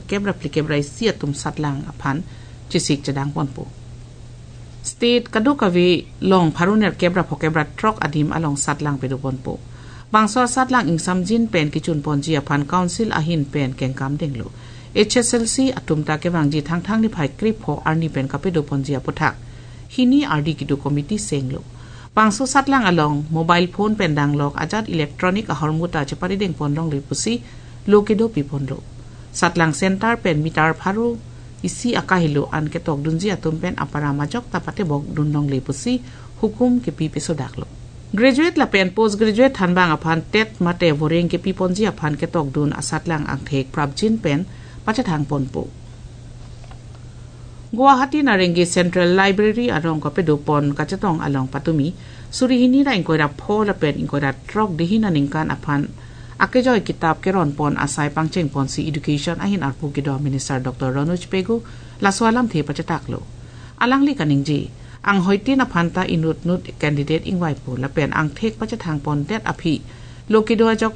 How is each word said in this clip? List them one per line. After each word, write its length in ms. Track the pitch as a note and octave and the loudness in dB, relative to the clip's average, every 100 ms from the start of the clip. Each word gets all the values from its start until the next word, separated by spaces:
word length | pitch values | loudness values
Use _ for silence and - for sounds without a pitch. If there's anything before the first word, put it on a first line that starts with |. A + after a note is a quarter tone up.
| - | -2
কেবরা 240 | G3+ G3+ - | -2 -2 -4
ফ্লিকেবরা 380 | D#3 D#3 D3+ D3 | -4 -2 0 0
ইসি 200 | C#3+ - F#3 | -2 -2 -2
আতুম 200 | F3+ D3 C#3 | 0 -4 -4
সাতলাং 340 | D3+ D3+ D3 C#3 - | -6 -4 -4 -4 -8
আফান 260 | - C#3+ C#3+ - - - - - | -6 -4 -4 -6 -14 -18 -18 -4
চিসিক 300 | D#3 - C#3+ - | -2 0 -2 -2
চেদাং 220 | C#3 C#3+ C#3+ | -4 -4 -2
পনপো। 280 | C#3+ - - - - - - - - - - - - - - | -4 -6 -14 -14 -16 -16 -18 -18 -18 -18 -18 -18 -18 -14 -12
স্টেট 340 | - A#3+ A#3+ A#3 | -2 2 2 2
কাদু 180 | A3 A#3+ C#4+ | 0 2 2
কবি 260 | G3+ F3 F3+ F3 - - F#3+ | 2 4 4 4 0 -2 4
লং 120 | F#3+ E3 - | 6 4 2
ফারুনের 380 | F3 G#3+ G3 - | 2 4 2 2
কেবরা 240 | F3 F3+ D#3+ | 2 2 -2
ফকেবরা 340 | D3 D#3 D#3+ D3 - | -2 0 0 -2 -2
ট্রক 180 | G#3+ - - | -2 0 -2
আদিম 220 | D3+ D3+ C#3+ | 0 0 0
আলং 160 | D#3+ C#3+ - | -2 -2 -2
সাতলাং 280 | D3 D3 C3+ | -2 -2 -2
পেদু 160 | C3 C3 | -2 -4
পনপো। 300 | C3+ C3 - - - - - - - G#3+ | -4 -4 -6 -8 -10 -18 -16 -18 0 2
বাংস 180 | G#3+ B3+ A#3+ C4 | 4 2 2 2
সাতলাং 280 | B3+ B3 D3+ | 2 2 2
ইংসাম 260 | D#3+ F#3 F#3 F3+ | 0 0 0 2
জিন 160 | A#3 A3 | 2 2
পেন 140 | F3+ D3+ | 2 0
কিচুন 240 | D#3 F3 D3+ D3+ | 0 -2 -2 0
পঞ্জি 260 | C#3+ D3 D3 | 0 0 0
আফান 200 | C#3 C#3+ C#3+ | 0 -2 0
কাউন্সিল 380 | F3+ F3 - A3 E3+ | 0 0 0 0 0
আহিন 220 | D#3 E3 C#3 | 0 0 0
পেন 160 | D3+ C3 B2+ | 0 -2 -2
কেংকাম 320 | C3 C3 C3+ D3 | -4 -2 -4 -2
দেংলো। 260 | D#3+ A#2+ - - - - - - | -4 -4 -8 -12 -18 -18 -2 2
এইচ 120 | G#3+ B3 | 4 4
এস 100 | A#3 A#3+ | 2 2
এল 100 | A3+ | 2
সি 100 | - C4 - | 2 0 0
আতুম 200 | - D3+ D3+ | 0 0 0
তাকে 200 | D3+ F3 E3+ | -2 0 2
বাংজি 240 | D3 D3+ D3 | 2 0 -2
থাং 120 | E3+ F#3 | -2 0
থাং 120 | A3 | 0
নিফাই 240 | A3 F#3 C#3 - | 0 0 -4 0
ক্রিপ 180 | A3 A3 | -2 0
ফো 80 | - - D#3+ | -4 -2 0
আর্নি 200 | D#3+ D#3+ | 0 0
পেন 120 | C#3+ C3+ | -2 -2
কাপেদু 300 | C#3+ F#3+ E3+ C#3+ | -2 -2 -2 0
পঞ্জি 240 | C#3 C3+ C3+ | -2 -2 -4
আপথাক। 340 | D3 C#3 D3 - - - - - - | -4 -2 -2 -2 -10 -18 -18 -18 -6
হিনি 260 | - B3 C#4+ D4 | 2 4 4 4
আরডি 200 | D3+ D#3 D3+ | 0 0 -2
কিদু 160 | C#3+ C#3 | -2 -2
কমিটি 320 | C#3 D3 C#3+ G#3+ - | 0 -2 -2 -4 -2
সেংলো। 340 | C#3+ B2+ - - - - - - G#3+ | -2 -2 -6 -10 -16 -18 -18 -2 4
বাংস 200 | G#3+ G#3 C4 | 4 4 2
সাতলাং 280 | C#4 C4+ C4+ G3+ | 2 4 4 4
আলং 200 | E3+ D3+ D3 D3+ D#3+ | 4 4 0 0 0
মোবাইল 280 | E3 F3 F3+ | 4 4 2
ফোন 180 | - G#3 G#3+ | 2 0 2
পেন 120 | F3 D3 | 2 2
ডাংলক 340 | C#3+ D3 C#3+ - | 2 2 0 -2
আজাদ 220 | E3 G#3+ G#3+ | -2 -2 -2
ইলেকট্রনিক 520 | E3+ D3 - F3+ G3 A3 | -2 -2 0 0 0 -2
আহরমুতা 460 | C#3 D#3 D#3+ E3+ E3 C#3 | -2 0 0 -2 -2 -4
চেপারি 260 | D3 F3+ G3 | -4 -4 -2
দেং 100 | G3 D3 | -2 -2
পন 100 | D3 D3 | -2 -2
লং 80 | E3 | -2
লিপুসি 400 | C#3+ - C3+ G#3+ A#3+ - - - - - | -4 -4 -4 -2 -2 -6 -16 -18 -6 4
লোকেদো 340 | G#3 G#3 G#3 A3+ D#3 | 6 6 2 2 0
পিপনলো। 420 | C#3 C#3+ C3 C#3+ - - - - - - | -2 -4 -4 -8 -12 -16 -16 -18 -14 0
সাতলাং 300 | E3+ E3+ D#3+ C#3+ | 0 4 2 2
সেন্টার 340 | F#3+ F#3+ A3+ A#3 | 0 2 0 0
পেন 140 | F#3+ D3+ D#3 | 2 2 2
মিটার 260 | D#3 D#3+ D#3 | 4 4 2
ফারু 260 | F3+ G#3 A#3 A#3 - - - - F3+ | 0 0 0 -2 -8 -18 -18 -6 -6
ইসি 220 | - A#3+ - | -2 0 0
আকাহিলো 400 | - F#3 D#3+ C#3+ - D#3 | 2 2 4 2 0 -2
আনকে 220 | D3+ E3+ E3+ | -2 -2 -2
তক 120 | C#3+ D3+ | -2 0
দুনজি 220 | D#3+ G3+ F3+ | 0 0 -2
আতুম 200 | D#3+ D#3+ | -2 -2
পেন 120 | F3+ - | -2 -4
আপারা 260 | - D3 D3 C#3+ | -4 -2 -2 0
মাজক 240 | D3 A#3+ A#3 | -2 -4 -6
তাপাতে 280 | F3+ E3 - F3 | -6 -6 -4 -2
বক 140 | C#3+ - D3+ | -2 -2 -2
দুন 120 | D3+ D3 | 0 0
লং 80 | C#3+ | 0
লিপুসি 400 | C3 C3 C#3 A#3+ B3 - - - - | -2 -4 -4 -2 -2 -4 -16 -18 -4
হুকুম 320 | G#3+ G#3+ B3 B3 | -4 2 2 2
কে 80 | F3 C3 | 0 -2
পি 80 | D#3 | -4
পেসো 200 | D3+ - D#3 | -2 -4 -4
ডাকলো। 260 | A#2 - - - - - - G3 | -4 -8 -12 -12 -16 -18 -6 4
গ্রাজুয়েট 380 | C4 C4 E4+ E4+ | 6 6 4 4
লা 60 | B3 | 4
পেন 140 | G3 F#3 G3+ | 4 2 4
পোস্ট 200 | A3 G3+ | 2 4
গ্রাজুয়েট 320 | A3 G#3 C4 C4+ | 2 6 6 6
থানবাং 280 | F3+ F3+ F3 D3+ | 2 4 4 2
আফান 240 | D#3+ E3 - | 2 0 2
টেট 160 | G#3 - - F3 | 0 0 0 0
মাতে 220 | F3 E3+ D3 | 4 2 4
ভরেং 260 | D#3 E3+ F3 | 2 2 2
কে 60 | F3 | 0
পি 80 | F#3+ F3+ | -2 0
পঞ্জি 240 | F#3 F3+ G#3+ | 0 2 0
আফান 220 | - D3+ D3 | 0 -2 -2
কে 80 | E3 E3+ | -2 0
তক 120 | C#3 D3 | 0 0
দুন 140 | D3 - | 0 0
আসাতলাং 400 | C#3+ D#3 E3+ E3 - | -4 -4 -2 -2 -2
আংথেক 320 | C3+ - C#3 C3 D#3+ | -6 -2 -2 -2 -2
প্রাবজিন 380 | C#3+ C3 A3 A3 | -4 0 0 2
পেন 160 | D#3+ C#3+ F#3+ - - - - | 2 0 -2 -10 -16 -6 -2
পাচা 180 | A3+ A#3 | -2 0
থাং 100 | D#3 C#3+ | -2 0
পনপো। 340 | C#3+ B2+ - - - - - - - - - - - - - - - - - - - - - - A3 | -2 -2 -4 -8 -10 -18 -18 -18 -16 -18 -16 -16 -16 -16 -16 -18 -18 -18 -18 -18 -18 -18 -18 -6 4
গুয়াহাটি 420 | C4+ B3+ C4+ D4+ C#4 | 8 8 6 2 4
নারেঙ্গি 340 | G3 F3+ E3+ F3 F3+ | 6 4 4 4 4
সেন্ট্রাল 340 | F3 F3+ F3 F#3 | 4 4 4 6
লাইব্রেরি 460 | G3 F#3+ G#3+ A3 A#3+ D#3 | 4 4 4 2 0 0
আরং 200 | E3 D#3 | 0 -2
কপে 180 | D3 G3 D#3+ | -2 0 2
দো 60 | D3 D3 | 2 2
পন 160 | D3 C#3+ C#3+ | 2 2 0
কাচেতং 360 | D3 G3 G#3 D#3+ D3 | -4 -2 0 0 0
আলং 200 | C3+ C3 | 0 -2
পাতুমি 340 | C#3 E3 D#3+ D3 - - - - - | -2 0 0 0 -4 -12 -16 -12 0
সুরিহিনি 420 | B3+ B3+ B3 C4+ C#4 | 4 6 6 6 4
রা 60 | G#3 | 2
ইংকয়রা 280 | E3 D#3 D3 - | 2 2 2 -2
ফো 140 | - G#3 G#3 | -2 2 2
লা 80 | F#3+ | 2
পেন 140 | D3+ C#3 | 0 0
ইংকয়রা 280 | D3 C#3+ C#3 C3 - | -2 0 0 -2 -4
ট্রক 200 | G#3+ G#3+ D#3 | -2 0 0
দিহিনা 300 | E3+ A3 G#3+ D3+ | 2 2 2 2
নিংকান 320 | C#3 D#3 D#3 D#3+ | 2 0 -2 -4
আফান 260 | - C#3+ D3 - - - - - - | -2 -2 -2 -8 -16 -16 -14 0 2
আকেজয় 360 | B3+ B3+ A3+ - | 4 2 2 0
কিতাব 280 | - E3 D#3 | -2 -2 0
কেরন 260 | F#3+ F#3+ D3 D3 | 0 0 0 0
পন 160 | D3 C#3+ C#3 | -2 0 -2
আসাই 240 | - D3 D3+ | -2 -2 -2
পাংচেং 300 | D#3 F#3 D3 | -2 0 -2
পন 120 | C#3 C3 | -2 -2
সি 80 | D3+ D#3 | -2 -4
এডুকেশন 480 | D3 D#3 D3 E3+ E3 G3 | -4 -2 -2 -2 -2 -2
আহিন 160 | G3+ C#3 | -2 -2
আরপু 180 | - D3 C#3+ | -4 -6 -4
কিদো 180 | C#3 C3+ D3 | -2 -2 -2
মিনিস্টার 320 | C3+ - C3 C3 | -2 -2 -4 -4
ডক্টর 220 | A#2+ C3 C3+ | -4 -2 0
রনোজ 260 | D3 F3 - | 0 -2 -2
পেগু 240 | F#3+ F#3 A#3 - - - - | -2 0 -2 -4 -14 -16 -2
লাসওয়ালাম 420 | G3+ G3 A3+ A#3 A#3 | -2 2 2 2 0
থে 80 | D#3 D3 | 0 -2
পাচা 160 | D3 D#3+ | -4 -4
তাকলো। 280 | D#3 - - - - - - - - | -6 -6 -10 -10 -16 -18 -18 -14 -2
আলাংলি 300 | A#3+ C4+ C#4+ C#4 | 2 4 2 2
কানিংজি 400 | D#3 C#3 C#3 C#3+ - - - - G3+ | 2 2 2 -2 -4 -10 -18 -4 2
আং 80 | G3 F3+ | 2 4
হইতে 260 | G3 - C4+ | 2 2 2
না 60 | B3 | 2
ফান্তা 280 | F3 E3+ F#3 F#3 E3+ | 2 0 0 0 2
ইনুত 240 | D#3+ F#3 E3+ | 0 0 0
নুত 140 | F3+ - - | -2 -4 -4
ক্যান্ডিডেট 420 | D3+ C#3+ C#3+ D#3+ - | 0 0 2 0 0
ইংওয়াইপু 400 | F3+ E3 C#3 - B2 | 0 0 -2 -6 -4
লাপেন 260 | C3+ E3 C#3 - | -2 0 0 2
আং 60 | D3+ - | 0 -2
ঠেক 160 | A3 A3 | -4 -4
পাচা 180 | A3 A3+ | -6 -6
থাং 120 | F3 D3+ D3+ | -4 -4 -2
পন 120 | D3 C#3+ | -2 -2
টেট 160 | A3 - | -4 -4
আফি 220 | - E3 C#3+ - - - - - | -2 0 -2 -4 -16 -18 -12 2
লোকে 220 | G#3+ G#3+ A3 | 4 4 4
দোয়া 140 | A3+ A3 | 4 4
জক 120 | A3 | 0